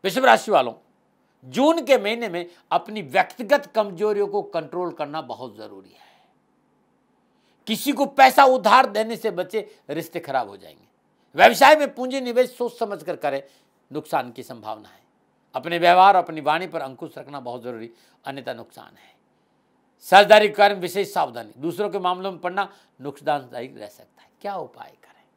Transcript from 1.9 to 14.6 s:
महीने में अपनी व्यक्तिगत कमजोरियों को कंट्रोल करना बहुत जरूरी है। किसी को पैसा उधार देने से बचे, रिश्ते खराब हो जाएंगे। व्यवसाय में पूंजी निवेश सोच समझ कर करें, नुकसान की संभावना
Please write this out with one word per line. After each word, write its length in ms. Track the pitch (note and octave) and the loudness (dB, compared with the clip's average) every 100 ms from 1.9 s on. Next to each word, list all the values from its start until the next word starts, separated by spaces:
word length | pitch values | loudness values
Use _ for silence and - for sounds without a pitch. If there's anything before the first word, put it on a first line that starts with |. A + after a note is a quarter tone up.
| B3+ | 2
महीने 320 | G3 A#3 A#3 | 2 -6 -6
में 160 | E3+ F3 _ _ | -8 -10 _ _
अपनी 300 | F3 F#3+ G#3+ | -4 -4 -12
व्यक्तिगत 640 | D3+ F3+ F#3 - G#3+ F#3+ F#3+ | -4 0 0 -4 -2 -2 0
कमजोरियों 600 | A3 G3+ E3+ G#3 G3+ G3+ | -4 -4 -4 -4 -2 -2
को 140 | G3+ | -4
कंट्रोल 500 | G3 E3+ D3+ F3 F3+ | -6 -10 -8 -8 -8
करना 300 | - D3 D#3 | -8 -10 -10
बहुत 360 | C3+ A2 C3 G#2 | -12 -14 -14 -16
जरूरी 320 | G#2+ G2 F#2 | -20 -20 -20
है। 160 | _ _ _ _ _ _ _ _ _ _ _ _ _ _ _ _ _ - | _ _ _ _ _ _ _ _ _ _ _ _ _ _ _ _ _ -8
किसी 240 | G#3+ C#4 | -6 -4
को 140 | C4+ C#4 | -2 -2
पैसा 380 | - C4+ B3+ C#4 | 6 6 8 4
उधार 400 | C4 G3+ A#3+ B3+ | 4 4 4 4
देने 300 | G#3 A3 A#3 | -2 -6 -6
से 140 | A3+ | -6
बचे, 440 | F3 F3+ A3 - _ - | -6 -6 -8 -10 _ -10
रिश्ते 300 | D3 D#3 E3+ | -10 -8 -12
खराब 300 | E3 C3 A2 | -6 -4 -4
हो 80 | G2+ | -12
जाएंगे। 300 | E2+ C#2+ _ _ _ _ _ C#3+ | -20 -20 _ _ _ _ _ 4
व्यवसाय 400 | G#3 A3 C4+ D4+ | 4 6 6 6
में 180 | C#4+ | 2
पूंजी 280 | - B3+ C4+ | -4 -6 -6
निवेश 360 | B3 A#3 B3 - | -4 -2 -2 -2
सोच 220 | A#3+ A#3 | -10 -6
समझ 240 | A3 G3 | -8 -8
कर 120 | D#3 E3 | -10 -6
करें, 280 | D3 C#3 - _ _ _ _ | -6 -6 -10 _ _ _ _
नुकसान 400 | C#3 D3+ D#3 B2 | -14 -6 -6 -6
की 120 | A#2 | -14
संभावना 460 | A#2+ A#2+ | -18 -16